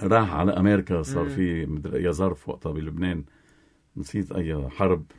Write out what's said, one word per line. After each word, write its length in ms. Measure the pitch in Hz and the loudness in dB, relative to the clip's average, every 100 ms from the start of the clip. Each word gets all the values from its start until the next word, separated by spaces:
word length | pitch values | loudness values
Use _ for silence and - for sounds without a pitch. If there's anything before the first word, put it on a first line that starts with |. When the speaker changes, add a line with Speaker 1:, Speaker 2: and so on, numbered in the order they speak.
Speaker 1:
راح 320 | 98 113 107 | 4 4 4
على 180 | 78 92 | 2 2
أمريكا، 500 | 95 98 101 - 87 | 4 4 4 2 -2
صار 200 | 76 71 | -2 -2
Speaker 2:
مم. 60 | 82 | -2
Speaker 1:
في 380 | 71 92 82 73 | 0 0 0 -4
مدري 400 | 76 71 - 87 | -6 -4 -2 0
أي 60 | |
ظرف 360 | 80 95 87 - | 0 0 -2 -8
وقتها 240 | - 82 | -8 -6
بلبنان، 520 | 76 78 78 90 82 73 _ _ _ _ _ _ - | -6 -6 -4 -2 -4 -8 _ _ _ _ _ _ -12
نسيت 360 | - 107 90 | -6 -4 -4
أي 360 | 92 82 76 65 | -4 -2 -2 -4
حرب، 340 | - 95 90 78 | 0 2 2 -2